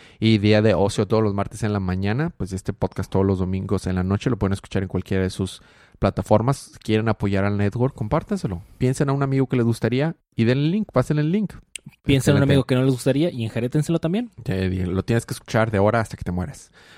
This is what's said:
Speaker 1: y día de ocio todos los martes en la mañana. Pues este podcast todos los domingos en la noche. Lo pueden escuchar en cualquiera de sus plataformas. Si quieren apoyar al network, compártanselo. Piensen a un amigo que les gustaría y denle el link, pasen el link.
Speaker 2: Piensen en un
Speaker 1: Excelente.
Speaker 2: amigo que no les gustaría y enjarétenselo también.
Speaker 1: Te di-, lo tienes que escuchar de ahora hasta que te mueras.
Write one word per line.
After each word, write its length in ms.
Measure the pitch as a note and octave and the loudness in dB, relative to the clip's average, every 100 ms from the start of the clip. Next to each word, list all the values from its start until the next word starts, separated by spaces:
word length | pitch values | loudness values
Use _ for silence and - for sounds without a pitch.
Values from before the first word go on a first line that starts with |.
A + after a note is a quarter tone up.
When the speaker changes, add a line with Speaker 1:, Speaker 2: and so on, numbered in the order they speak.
| - - | -20 -2
Speaker 1:
y 180 | A2+ A2 | 2 4
día 240 | G#2 G#2+ | 4 4
de 120 | A2 | 4
ocio 320 | F2 G2 - G2+ | 4 2 0 0
todos 160 | A2 | 2
los 120 | A2 | 0
martes 280 | G2+ G2+ G2+ | -2 -6 -4
en 100 | G#2+ | -4
la 80 | G#2 | -2
mañana. 500 | F#2 F#2 G2 A2+ E3 - | -2 -2 -2 -2 -4 -6
Pues 160 | F#2 | -8
este 200 | F#2+ - | -8 -8
podcast 380 | G2+ G2 - F#2+ | -6 -6 -6 -4
todos 140 | F#2+ G2 | 0 2
los 120 | F#2+ | 2
domingos 460 | F#2 F#2+ G2 G2 - | 0 -2 -2 -4 -2
en 80 | F#2 | -2
la 60 | |
noche. 260 | F2+ G2+ - | 0 0 0
Lo 80 | A2+ | 0
pueden 140 | G2 | -2
escuchar 300 | F#2+ - G2 | -2 -4 -6
en 60 | F#2 | -4
cualquiera 340 | F#2 - F#2+ | -4 -2 -2
de 60 | F#2 | -2
sus 300 | - F#2+ - _ _ _ - | -2 -6 -8 _ _ _ -2
plataformas. 580 | G2 - - G#2+ A2+ C#3+ - | -2 -2 2 2 2 -2 -6
Si 60 | - | -14
quieren 300 | - A2 A2 | -2 0 2
apoyar 360 | G#2+ G2+ G2 | 0 0 0
al 120 | G2 G2+ | 0 0
network, 360 | G2+ A#2 B2+ | 0 0 -2
compártanselo. 680 | - A2 D3+ - G3+ - F2 - - | -2 -4 -4 -2 -6 -4 -8 -10 -2
Piensen 300 | B2+ C3+ C#3+ | -2 0 0
a 40 | |
un 100 | C#3 | 0
amigo 240 | C#3 C3+ C3 | 0 0 0
que 80 | C3 | 2
les 80 | A#2 | 0
gustaría 500 | A#2 A2+ B2 D#3 - _ - | 0 0 0 -2 -4 _ 0
y 80 | |
denle 200 | A2+ B2+ D3 | 2 2 2
el 40 | |
link, 160 | G3+ G#3 | 0 0
pasen 260 | - C3 D3+ | 0 0 0
el 120 | D3+ | 0
link. 200 | F#3+ G3+ - - - - _ | 0 -2 -8 -20 -20 -20 _
Speaker 2:
Piensen 280 | - C3+ C#3 | 0 2 4
en 40 | C#3+ | 4
un 60 | |
Speaker 1:
Excelente. 100 | C#3 | 6
Speaker 2:
amigo 120 | C#3 | 4
que 100 | B2+ | 4
no 80 | B2+ | 2
les 80 | C3 | 2
gustaría 380 | B2+ - C3 E3+ | 2 0 2 0
y 120 | B2+ | -2
enjarétenselo 540 | A2+ A#2 B2 D#3 D3 E3 | -6 -4 -2 -2 0 0
también. 320 | E3 G3 A#3+ - | 0 -2 -4 -10
Speaker 1:
Te 260 | - F#2+ F#2 | -6 -2 -2
di-, 160 | F#2 | -2
lo 180 | F2+ F#2 | -2 -2
tienes 220 | - A#2 - | 0 0 -2
que 60 | |
escuchar 360 | - - A#2 A2+ | -12 -4 0 2
de 80 | G#2+ | 4
ahora 220 | G2+ A2+ | 2 2
hasta 160 | A2 - | -2 -6
que 80 | |
te 60 | - | -8
mueras. 400 | F2+ F2 - - _ - | -6 -6 -10 -20 _ -20